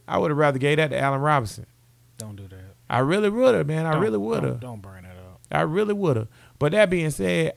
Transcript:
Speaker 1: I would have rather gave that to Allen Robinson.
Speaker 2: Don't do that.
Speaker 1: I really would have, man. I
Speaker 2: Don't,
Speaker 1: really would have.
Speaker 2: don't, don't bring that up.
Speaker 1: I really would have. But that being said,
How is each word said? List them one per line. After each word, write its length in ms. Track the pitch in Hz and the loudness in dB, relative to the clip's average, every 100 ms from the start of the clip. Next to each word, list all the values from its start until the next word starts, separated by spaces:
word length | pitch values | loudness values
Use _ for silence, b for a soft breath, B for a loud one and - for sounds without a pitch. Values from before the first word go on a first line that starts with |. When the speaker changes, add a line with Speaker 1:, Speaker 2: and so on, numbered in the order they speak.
| - | -4
Speaker 1:
I 100 | - | -2
would 140 | 170 | 0
have 60 | 147 | 4
rather 200 | 147 131 | 2 2
gave 200 | 143 151 | 2 2
that 120 | 156 | 0
to 80 | 127 | 0
Allen 240 | 135 135 | 0 0
Robinson. 460 | 147 147 107 - - _ _ _ _ - | 2 2 0 -10 -18 _ _ _ _ -14
Speaker 2:
Don't 180 | 110 101 | -12 -12
do 100 | 95 | -18
that. 100 | 92 95 - - | -18 -20 -20 -4
Speaker 1:
I 100 | 123 | 0
really 300 | 135 196 208 | 2 2 0
would 240 | 220 262 208 | 4 4 4
have, 120 | 147 | 0
man. 180 | 156 160 | -2 0
I 60 | |
Speaker 2:
Don't, 80 | 151 | 0
Speaker 1:
really 160 | 220 214 | 0 -2
would 260 | 214 220 | -2 -2
have. 160 | 135 120 | -2 -4
Speaker 2:
don't, 220 | 123 110 | -8 -14
don't 0 | |
bring 220 | 98 92 | -16 -18
that 80 | 90 90 | -20 -20
up. 220 | 92 - - | -20 -20 -4
Speaker 1:
I 100 | 147 | -2
really 320 | 160 175 208 | 0 0 0
would 240 | 208 180 113 | 0 2 0
have. 100 | 107 b b b | -2 b b b
But 120 | 143 | 0
that 160 | 202 202 | 4 4
being 200 | 180 156 | 2 -2
said, 440 | 147 190 175 160 | -2 0 0 0